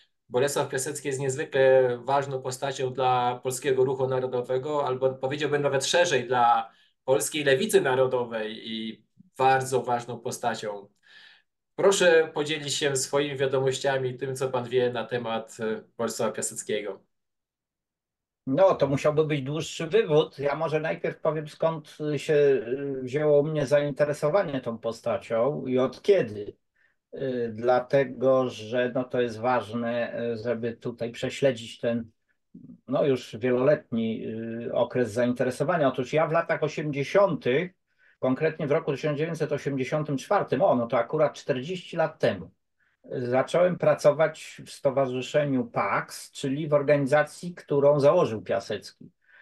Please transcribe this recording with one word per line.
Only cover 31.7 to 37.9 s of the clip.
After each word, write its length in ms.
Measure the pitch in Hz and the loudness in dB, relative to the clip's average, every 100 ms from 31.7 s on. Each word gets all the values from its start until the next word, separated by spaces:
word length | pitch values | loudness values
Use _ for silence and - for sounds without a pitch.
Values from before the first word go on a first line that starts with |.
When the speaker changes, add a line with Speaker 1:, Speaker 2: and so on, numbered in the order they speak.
| - | -6
Speaker 2:
ten, 320 | 120 117 113 _ _ _ _ - - - - | -2 -2 -4 _ _ _ _ -20 -20 -18 -6
no, 180 | 131 147 | 0 0
już 300 | 127 - 107 | 0 -4 -4
wieloletni, 880 | 127 123 135 151 - 113 113 113 117 110 113 113 117 | -2 2 2 2 0 -4 -2 -4 -8 -8 -8 -8 -4
e, 60 | |
okres 380 | - 117 127 113 | -2 0 0 -2
zainteresowania. 760 | 107 123 123 127 - 147 175 135 | 0 0 0 -2 -2 -2 0 0
Otóż 260 | 127 123 | 0 -2
ja 140 | 151 160 | 0 2
w 40 | |
latach 320 | 165 - 151 | 0 0 -2
osiemdziesiątych, 1080 | 151 - 151 139 135 190 196 160 123 135 180 _ _ | -2 -4 -4 -4 2 4 4 2 0 0 0 _ _